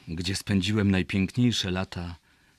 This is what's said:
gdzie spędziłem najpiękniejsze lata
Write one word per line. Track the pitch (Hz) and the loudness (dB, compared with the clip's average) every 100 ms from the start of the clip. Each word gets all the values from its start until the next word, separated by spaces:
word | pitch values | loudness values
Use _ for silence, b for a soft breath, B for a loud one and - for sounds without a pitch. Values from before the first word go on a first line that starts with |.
| B | B
gdzie | 82 90 95 | -6 -4 -4
spędziłem | - 98 92 107 101 | 0 0 2 2 4
najpiękniejsze | 95 87 98 92 - 123 104 98 | 4 2 0 0 2 2 2 -2
lata | 92 95 92 85 82 b b b | -4 -6 -8 -10 -12 b b b